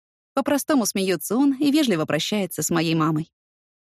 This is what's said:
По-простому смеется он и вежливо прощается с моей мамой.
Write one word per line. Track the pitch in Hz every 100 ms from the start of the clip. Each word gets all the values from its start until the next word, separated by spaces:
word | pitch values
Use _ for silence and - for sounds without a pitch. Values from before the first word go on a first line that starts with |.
| _ _ _
По-простому | - 269 285 - 302 202
смеется | 202 190 175 - 220
он | 285 262
и | 285
вежливо | 285 277 175 156
прощается | 151 - 214 185 -
с | 151
моей | 170 165
мамой. | 160 156 156 160 _ _ _ _ _